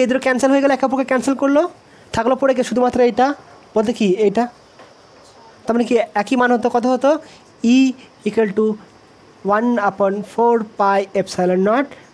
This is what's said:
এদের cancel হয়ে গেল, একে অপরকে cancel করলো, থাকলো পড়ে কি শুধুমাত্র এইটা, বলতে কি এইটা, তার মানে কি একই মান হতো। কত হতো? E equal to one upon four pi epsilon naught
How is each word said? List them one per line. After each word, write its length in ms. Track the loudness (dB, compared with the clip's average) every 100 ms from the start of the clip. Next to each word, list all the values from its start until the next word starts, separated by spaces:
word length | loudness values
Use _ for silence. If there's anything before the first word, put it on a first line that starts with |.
| 0
এদের 140 | 0 0
cancel 240 | 0 2
হয়ে 100 | 2
গেল, 80 | 2 0
একে 100 | -2
অপরকে 180 | -2 -2
cancel 240 | -2 -2 -2
করলো, 200 | 0 2 0 -6 _ -20 -8 -2
থাকলো 180 | 0 0
পড়ে 120 | 0 0
কি 60 | -2
শুধুমাত্র 300 | 0 0 2 2
এইটা, 180 | 2 -2 -2 -14 -20 -6 -2
বলতে 160 | -2 0
কি 80 | 0 2 0
এইটা, 180 | 0 -4 -6 -20 -20 -20 -20 -20 -20 -20 -20 -20 -12
তার 100 | -4 -2
মানে 100 | 0
কি 60 | 0 0 -4
একই 140 | -2 0
মান 80 | 2 2
হতো। 120 | 0 0
কত 100 | 0
হতো? 160 | 0 0 0 -4 -20 -20 -4 2 4
E 20 | 2 -2 -14 _ -4
equal 220 | -2 -2 0
to 60 | -2 -4 -12 -20 _ _ -20 -10 -2 0
one 120 | 0 0 -2
upon 240 | 0 -2 -2 -8
four 220 | -2 0 0 -2 -2
pi 200 | 0 0 -2 -4
epsilon 420 | -4 -2 0 0 0
naught 200 | 0 -4 -10 -20